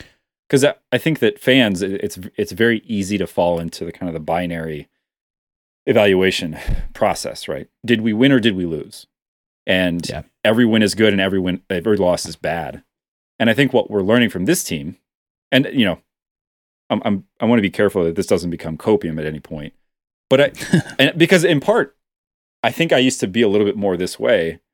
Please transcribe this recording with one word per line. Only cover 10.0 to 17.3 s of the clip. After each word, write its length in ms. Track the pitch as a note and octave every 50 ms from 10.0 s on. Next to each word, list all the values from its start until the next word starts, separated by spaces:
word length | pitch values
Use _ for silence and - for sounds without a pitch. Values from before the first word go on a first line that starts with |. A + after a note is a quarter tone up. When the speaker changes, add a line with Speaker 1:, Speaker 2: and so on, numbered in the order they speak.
| D2+ -
Speaker 2:
Yeah. 140 | - D#2+ - _ _ _ -
Speaker 1:
every 220 | G#2+ A2 A#2 B2
win 160 | A2 A2 A2+
is 140 | A2 G2+ -
good 180 | A2 A2 G#2+ G2+
and 80 | G2
every 180 | F#2+ F#2+ G2 F#2+
win, 220 | F2+ F#2 F2+ F#2 - -
every 280 | F#2+ - - A2+ G#2
loss 280 | G2 F#2+ F2+ F2 E2 -
is 100 | E2 D#2+
bad. 480 | - - E2 D#2 E2 D#2 C2+ - - - _ _ _ _ _ _ _ _ _ _ -
And 100 | A2+ A#2
I 40 | A2
think 200 | C3+ C#3+ B2+ -
what 160 | A#2 - -
we're 120 | G#2 G2+
learning 280 | F#2+ F#2+ A#2 B2 A#2+ G2+
from 160 | - F2+ F#2
this 180 | B2 F3 F3+ -
team, 340 | - E2+ D2+ C#2+ E2 - _ _ _ _ _ _ _ _ _ _ _
and, 160 | C#3 B2+ - - -
you 120 | C#3 A2
know, 140 | F#2 E2 - _ _ _ _ _ _ _ _ _ _ _ _ _ _ _ _ _ -
I'm, 120 | A2+ A2 -
I'm, 200 | A2+ G2+ F#2+ - _